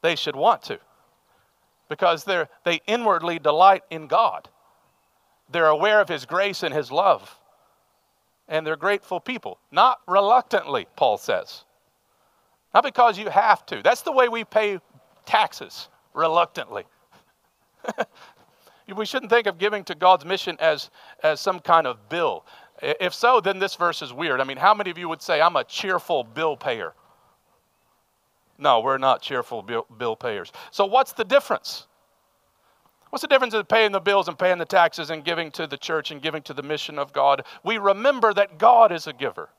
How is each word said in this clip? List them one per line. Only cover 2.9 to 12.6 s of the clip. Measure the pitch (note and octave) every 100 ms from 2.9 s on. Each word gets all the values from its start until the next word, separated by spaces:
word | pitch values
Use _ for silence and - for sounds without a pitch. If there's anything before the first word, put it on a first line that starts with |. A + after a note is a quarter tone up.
| A#3 A3+ F3 E3+ E3
delight | D3+ D#3 F#3+ F#3+ _
in | E3 D3+
God. | E3 A3+ F#2+ - _ _ _ _ _ _ _ _ _ _
They're | D#3 D#3+
aware | D3+ G3 G#3+
of | F#3+
His | D#3+ -
grace | F#3 G3+ F#3
and | D#3
His | D3+ C3
love, | D3 G3 A#2+ - - _ _ _ _ _ _ _ _ _ _ _
and | D#3 D#3
they're | D#3
grateful | F3+ G3+ - F3+
people. | - B3+ - - _
Not | D#3+ A#3+ A#3+ -
reluctantly, | F#3+ G3+ B3 - G3+ D3 C3+ F2+ -
Paul | C3 G#2
says. | - F#2 - - _ _ _ _ _ _ _ _ _ _